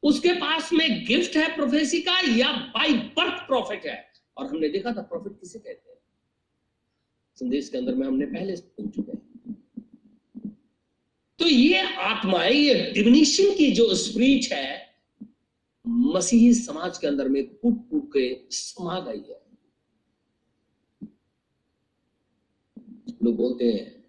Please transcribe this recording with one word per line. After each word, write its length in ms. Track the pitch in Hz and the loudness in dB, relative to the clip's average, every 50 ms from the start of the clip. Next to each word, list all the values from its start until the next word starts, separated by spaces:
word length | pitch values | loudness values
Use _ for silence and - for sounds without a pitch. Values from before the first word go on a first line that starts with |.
| - | 2
उसके 280 | 294 294 - - 349 349 | 0 0 2 2 0 0
पास 360 | 359 320 294 311 320 302 - 349 | 0 -2 -4 -4 -4 -2 0 0
में 320 | 311 320 311 220 175 - | 2 2 2 0 -2 -2
गिफ्ट 320 | - 226 320 349 - - 311 | 0 0 0 0 0 0 0
है 180 | 311 320 311 | 0 0 -2
प्रोफेसी 460 | 311 294 247 247 302 320 - - 339 | -4 -2 0 0 0 0 0 -2 -2
का 180 | - 359 359 370 | -2 0 0 0
या 540 | 370 294 226 226 254 294 285 240 - - - | 2 2 2 2 2 0 -2 -4 -8 -8 -4
by 160 | 226 294 294 | -2 0 0
birth 500 | 285 226 - - - 311 349 359 - - - - 269 | 0 0 -2 -4 -4 -2 -2 -2 -2 -8 -4 -2 -2
prophet 320 | 247 - - 214 185 - | -2 -2 -4 -10 -10 -8
है? 200 | 151 117 - - _ _ _ _ _ _ - | -10 -12 -12 -16 _ _ _ _ _ _ -12
और 100 | 135 131 | -10 -8
हमने 220 | 143 160 156 151 | -6 -4 -4 -2
देखा 220 | 156 196 196 240 | -4 -4 -6 -6
था 100 | 226 208 | -8 -8
प्रॉफिट 320 | - - 175 170 202 202 - | -10 -10 -12 -10 -10 -12 -16
किसे 260 | _ - 180 - - | _ -20 -20 -20 -20
कहते 320 | _ - - - _ _ | _ -18 -20 -20 _ _
हैं, 60 | - _ _ _ _ _ _ _ _ _ _ _ _ _ _ _ _ _ _ _ _ _ _ _ _ _ _ _ _ | -20 _ _ _ _ _ _ _ _ _ _ _ _ _ _ _ _ _ _ _ _ _ _ _ _ _ _ _ _
संदेश 340 | _ 131 123 131 143 - - | _ -6 -4 -4 -4 -4 -6
के 80 | - 127 | -8 -6
अंदर 180 | 127 131 127 | -6 -4 -4
में 120 | 127 135 135 | -4 -4 -2
हमने 180 | 131 135 143 | -2 -4 -4
पहले 300 | - 220 - 190 196 180 | -4 -6 -8 -6 -6 -8
सुन 320 | 170 - _ _ - 214 208 | -10 -12 _ _ -12 -12 -12
चुके 240 | - 226 208 - | -8 -10 -10 -10
हैं। 140 | - - _ _ _ - _ 240 214 - _ _ _ - - _ - _ _ _ _ _ _ _ _ - - - - _ _ _ _ _ _ _ _ _ _ _ _ _ _ _ _ _ | -12 -16 _ _ _ -20 _ -16 -16 -16 _ _ _ -20 -20 _ -20 _ _ _ _ _ _ _ _ -16 -16 -16 -16 _ _ _ _ _ _ _ _ _ _ _ _ _ _ _ _ _
तो 60 | 330 | 0
ये 360 | 339 294 240 247 320 359 381 381 - - | 4 4 6 6 6 4 2 0 -2 -6
आत्माएं, 580 | - 185 196 220 - - 190 190 170 165 190 254 | -4 -4 -4 -4 -2 -2 0 0 2 2 2 4
ये 380 | 294 294 294 247 196 - - | 4 4 4 4 2 2 -2
डिविनेशन 680 | - 202 208 226 247 302 311 285 - - 392 403 392 - | -2 2 6 8 8 8 8 6 4 4 4 4 4 4
की 140 | 311 262 | 4 4
जो 240 | 190 185 233 214 185 | 6 4 4 4 4
स्पिरिट 580 | - - - - - 240 269 277 254 - - 185 | 0 -2 -4 -2 2 4 4 4 4 2 -2 -6
है, 280 | 143 135 135 143 - - _ _ _ _ _ _ _ - - _ _ _ _ _ _ _ _ _ _ _ 233 | -6 -6 -8 -10 -12 -14 _ _ _ _ _ _ _ -20 -20 _ _ _ _ _ _ _ _ _ _ _ -2
मसीही 680 | 233 233 247 285 180 - - - 240 233 226 240 226 | 0 2 2 2 2 0 0 4 6 6 8 8 6
समाज 440 | - - - 147 156 170 180 - - | 4 2 -6 -8 -8 -8 -8 -8 -4
के 100 | - 147 | -2 -2
अंदर 220 | 143 135 135 131 | -2 0 0 0
में 180 | 135 139 135 - | 0 0 -2 -4
कूट 420 | - - - 240 233 - - - | -8 -4 0 0 0 0 -4 -6
कूट 200 | 156 151 139 - | -6 -6 -6 -2
के 280 | - 139 127 123 127 - - _ | -2 -2 0 0 -4 -8 -12 _
समा 480 | - - - - - - 185 170 175 185 | -12 -12 -12 -12 -14 -10 -8 -8 -8 -8
गई 220 | 156 127 110 104 - - | -8 -8 -12 -12 -12 -16
है। 120 | - - _ _ _ _ _ _ _ _ _ _ _ _ _ _ _ _ _ _ _ _ _ _ _ _ _ _ _ _ _ _ _ _ - - _ _ _ _ _ _ _ _ _ _ _ _ _ _ _ _ _ _ _ _ _ _ _ _ _ _ _ _ _ _ _ _ _ - - - - - _ - - - 117 | -20 -20 _ _ _ _ _ _ _ _ _ _ _ _ _ _ _ _ _ _ _ _ _ _ _ _ _ _ _ _ _ _ _ _ -20 -20 _ _ _ _ _ _ _ _ _ _ _ _ _ _ _ _ _ _ _ _ _ _ _ _ _ _ _ _ _ _ _ _ _ -20 -20 -20 -20 -20 _ -18 -8 -2 0
लोग 120 | 120 110 | 0 0
बोलते 360 | 104 120 123 123 - 123 117 | 0 -2 -2 -2 0 0 0
हैं 320 | 110 98 - - - - _ | 0 -2 -6 -12 -18 -20 _